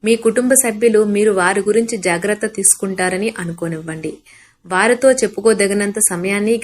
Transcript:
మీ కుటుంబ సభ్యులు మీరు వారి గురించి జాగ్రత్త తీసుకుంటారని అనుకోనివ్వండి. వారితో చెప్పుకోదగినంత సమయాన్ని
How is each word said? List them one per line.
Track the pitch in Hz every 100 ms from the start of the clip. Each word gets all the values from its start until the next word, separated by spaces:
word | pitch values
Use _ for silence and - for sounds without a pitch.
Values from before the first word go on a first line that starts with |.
మీ | 214 226
కుటుంబ | 226 220 247
సభ్యులు | 262 254 214 233 214
మీరు | 214 202 214
వారి | 190 180 202
గురించి | 196 208 233 220
జాగ్రత్త | 185 170 196 208 220 -
తీసుకుంటారని | 190 - 196 190 185 185 214 220
అనుకోనివ్వండి. | 170 170 170 160 160 160 156 - _ - - _ 180
వారితో | 185 220 247 269
చెప్పుకోదగినంత | 262 208 - 208 214 196 202 208 208
సమయాన్ని | 214 175 185 202 208 226